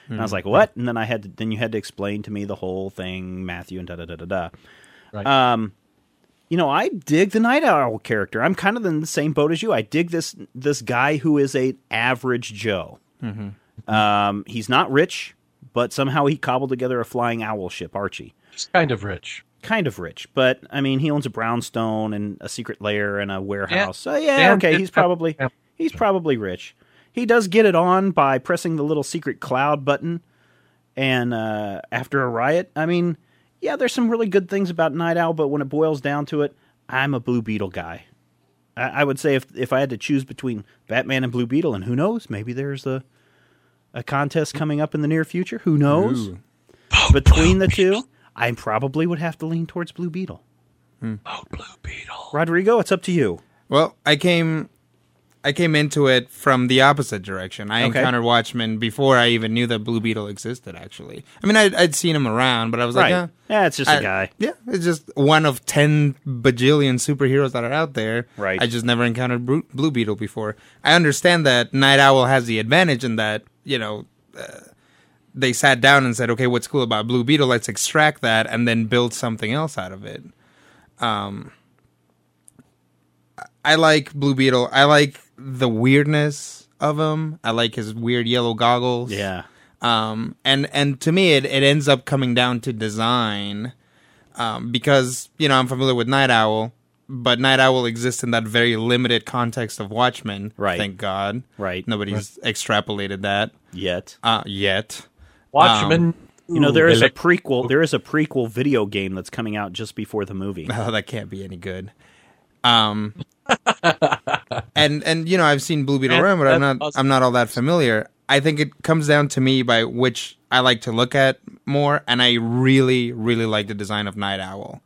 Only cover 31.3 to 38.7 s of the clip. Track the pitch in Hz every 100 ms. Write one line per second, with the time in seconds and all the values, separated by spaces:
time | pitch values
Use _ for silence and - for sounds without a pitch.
31.3 | 113 110 107 104 95 - 117 127 139 127
32.3 | 117 131 170 185 151 160 175 175 156 _
33.3 | _ _ _ - 294 247 - 226 233 226
34.3 | 196 180 196 185 170 160 151 170 170 165
35.3 | 160 143 147 135 147 156 147 139 147 147
36.3 | 151 143 - _ _ - 127 139 131 127
37.3 | 123 113 107 98 92 82 82 - _ _
38.3 | _ _ _ _